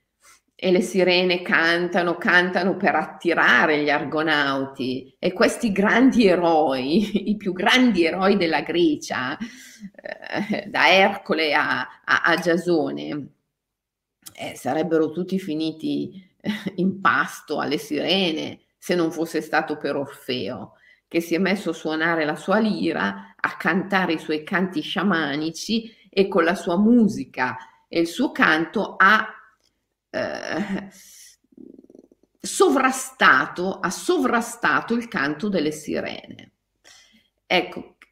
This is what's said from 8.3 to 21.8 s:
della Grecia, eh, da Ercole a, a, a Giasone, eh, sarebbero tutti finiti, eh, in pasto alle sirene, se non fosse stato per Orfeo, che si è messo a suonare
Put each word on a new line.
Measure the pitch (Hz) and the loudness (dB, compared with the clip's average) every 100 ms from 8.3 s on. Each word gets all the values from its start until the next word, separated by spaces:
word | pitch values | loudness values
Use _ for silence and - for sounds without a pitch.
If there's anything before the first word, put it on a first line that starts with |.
| 202 | 4
della | 170 151 | 2 0
Grecia, | - 165 170 147 - 110 127 151 | 0 2 2 2 -4 -4 -4 -6
eh, | 226 - - - 208 - - - - - 208 202 - | -10 -14 -20 -20 -20 -16 -14 -14 -8 -6 -4 -4 -4
da | 131 147 | 2 6
Ercole | 185 196 - - 160 160 | 6 4 2 -2 0 2
a, | 147 139 127 127 - | 2 0 -2 -4 -8
a, | - 131 | 0 0
a | - 165 | 2 0
Giasone, | 180 170 175 170 139 143 147 151 131 _ _ _ _ _ _ _ _ _ - - | 2 0 2 0 0 -4 -8 -10 -10 _ _ _ _ _ _ _ _ _ -20 -14
eh, | - - | -14 -10
sarebbero | - 151 160 160 156 | -4 -2 0 0 0
tutti | 160 185 190 | -2 -4 -4
finiti, | 185 151 160 156 147 143 143 190 - _ | -4 -4 -4 -4 -6 -4 -6 -12 -20 _
eh, | - 214 180 - | -8 -6 -6 -2
in | 185 - | -2 0
pasto | - 123 147 - - 147 | 2 2 0 -6 -8 -6
alle | 135 151 | -2 -4
sirene, | - 143 143 190 180 156 143 - _ _ | -4 -4 0 0 0 -2 -8 -12 _ _
se | - | -4
non | 180 165 | 0 0
fosse | 156 165 160 | -2 -4 -4
stato | 156 151 147 147 | -2 -2 -2 -6
per | 143 143 | -4 -6
Orfeo, | 139 - - 127 95 117 110 _ _ _ _ | -8 -12 -8 -6 -6 -10 -14 _ _ _ _
che | 170 | -4
si | 170 165 | -2 0
è | |
messo | 190 196 175 | 0 -2 -4
a | |
suonare | 160 | -6